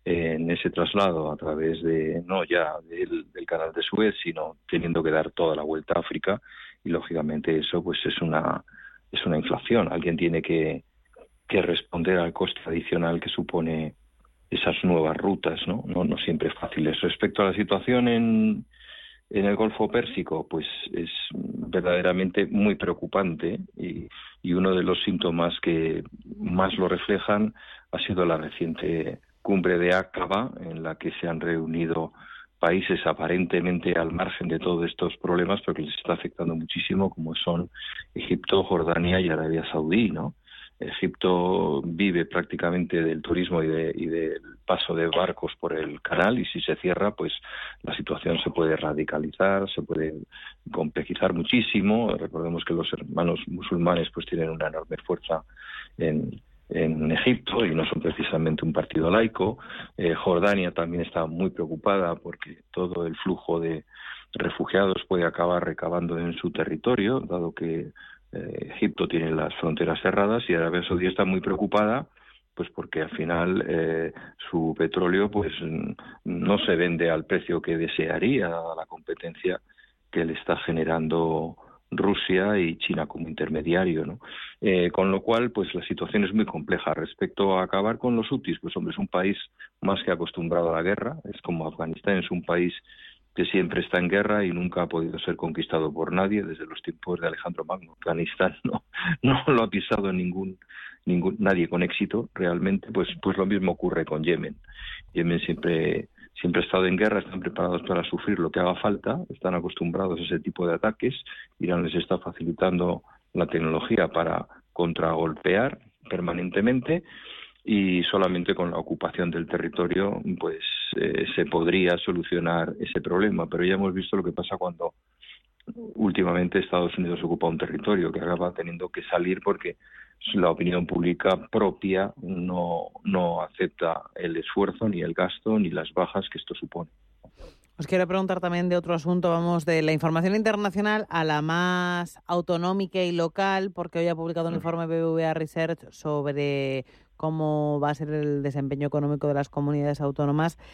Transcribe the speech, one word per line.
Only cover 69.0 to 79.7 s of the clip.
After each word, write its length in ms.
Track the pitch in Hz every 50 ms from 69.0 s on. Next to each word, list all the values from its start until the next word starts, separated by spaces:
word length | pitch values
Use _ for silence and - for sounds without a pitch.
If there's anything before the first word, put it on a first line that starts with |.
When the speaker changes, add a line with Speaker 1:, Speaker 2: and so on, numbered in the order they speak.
| 92 -
Speaker 1:
tiene 220 | 90 85 80 80
las 240 | 80 80 78 78 -
fronteras 440 | - - 85 78 76 85 85 80 80 -
cerradas, 420 | 92 92 98 101 104 110 117 -
y 80 | - 87
Arabia 280 | 82 82 82 82 90 85
Saudí 200 | - 92 87 90
está 180 | 92 92 - 101
muy 160 | 92 95 92
preocupada, 640 | - 101 95 92 101 95 - 104 107 107 113 135 165 - _ _ _ - - _ _ _ _
pues, 140 | - 85 -
porque 300 | - - - - - 78
al 100 | 78 78
final, 540 | - - 82 80 85 85 85 90 92 98 -
eh, 460 | - 85 82 82 80 82 82 82 80 - - - - - _ - -
su 240 | - 85 80 82 76
petróleo, 540 | - 82 80 - 92 90 87 90 95 101 104
pues, 200 | 101 104 101 101 - - 82
n-, 340 | 80 80 82 85 - - - - - - - _
no 340 | - 90 85 90 90 101 101
se 180 | - - 90
vende 340 | 82 87 87 85 80 85 82
al 140 | 82 80 80
precio 380 | - 95 87 - - 87 80 -
que 160 | - 82 82
desearía, 720 | 82 78 - - 80 82 85 80 87 113 143 127 95 85
dada 260 | 85 85 82 82 80
la 80 | 80 80
competencia 760 | - - 82 - - 82 - - 85 82 - - 90 90 - - _